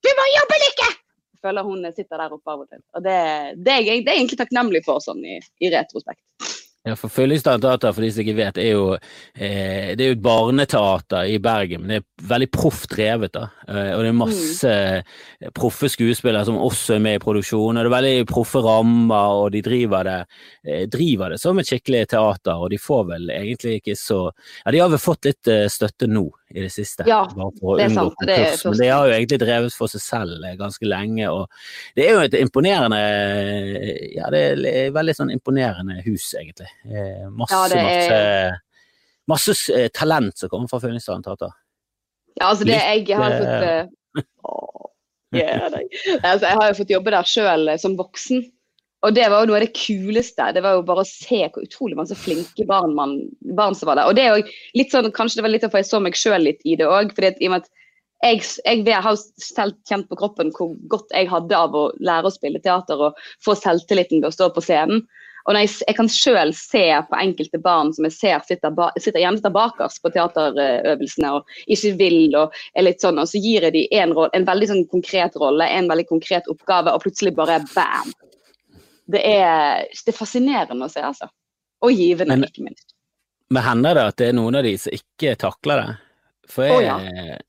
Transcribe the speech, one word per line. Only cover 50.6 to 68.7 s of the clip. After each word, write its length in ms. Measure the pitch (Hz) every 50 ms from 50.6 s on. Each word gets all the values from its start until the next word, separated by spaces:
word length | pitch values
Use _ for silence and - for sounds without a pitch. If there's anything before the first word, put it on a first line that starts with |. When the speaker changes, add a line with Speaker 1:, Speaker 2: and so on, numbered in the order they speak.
| 180
Speaker 1:
var 120 | 196 190 185
jo 40 | 175 170
bare 160 | 180 180 190
å 20 |
se 380 | 185 - - - - 247 220 175 151
hvor 100 | - - - -
utrolig 280 | - - 277 220 151 139
masse 160 | 160 160 196
flinke 480 | - - - 165 156 175 - _ - 214
barn 300 | 190 196 196 180 160 151
man, 220 | 147 143 139 143 139 - - - _ - - 185
barn 220 | 180 214 202 196
som 120 | 190 - 160
var 80 | 143 135
der. 80 | 143 113
Og 80 | 202
det 80 | 226 269
er 140 | 240 214 208
jo 80 | 214 - - - - - _
litt 160 | 233 269 -
sånn, 200 | - 262 226 226
kanskje 240 | 208 - 220 226 226 233
det 20 | 214
var 60 | 220
litt 100 | 220 226
derfor 180 | 233 214 - 202 196
jeg 60 | 196
så 80 | - 214
meg 140 | 202 180 160
selv 240 | - - 233 208 185 165
litt 160 | 151 156 - _
i 120 | 151 165 156
det 60 | 160 151
også, 240 | 180 196 208 208 202
fordi 140 | - 190 190
at 140 | 190 190 -
i 40 | 185
og 40 |
med 100 | 185 180 175
at 40 | _ _ _ _ _ _ _ _ _ _ _ -
jeg 160 | 247 233 208
s-, 200 | 170 - - - -
jeg 220 | - 233 233 208
ve-, 160 | 214 226 196 185
har 80 | 220
jo 80 | 214 208 214 _ _ _ -
selv 320 | - - - 214 202 208 _ _ -
kjent 180 | - 196 185 _
på 80 | 165
kroppen 360 | 170 190 208 208 - 165 156 156
hvor 160 | - 180 170 165 - - 160
godt 240 | 220 208 - _
jeg 160 | - - 190 180
hadde 240 | 185 170 170 170
av 240 | 208 175 170 151 -
å 160 | 151 151 - - -
lære 240 | - 185 170 165 165
å 60 | 190
spille 300 | 190 - - 143 156 170 -
teater 320 | 190 180 185 185 - 160 139 147 151
og 40 | 151 - - - - _ -
få 120 | - 208 202
selvtilliten 600 | - 202 170 170 170 _ - 190 175 180 - 156 143
ved 60 | 151
å 60 | 160 -
stå 100 | 190 180 175
på 80 | - 160
scenen. 400 | - 175 147 156 - 208 226 226 _ _ - - - - - -
Og 80 | -
når 80 | 202 208 208
jeg 40 | 208 -
s-, 100 | - -
jeg 100 | - 220 -
kan 100 | 226 226
selv 460 | - - - 285 247 196 160 151 160
se 300 | - - - - 220 190 165 156 147 147 -
på 80 | - 120
enkelte 400 | 165 190 175 - 156 160 - 160
barn 320 | 165 180 175 160 151 151
som 140 | 160 - 156 156
jeg 60 | 160
ser 240 | - - 202 175 147 - -
sitter 240 | 180 175 - 151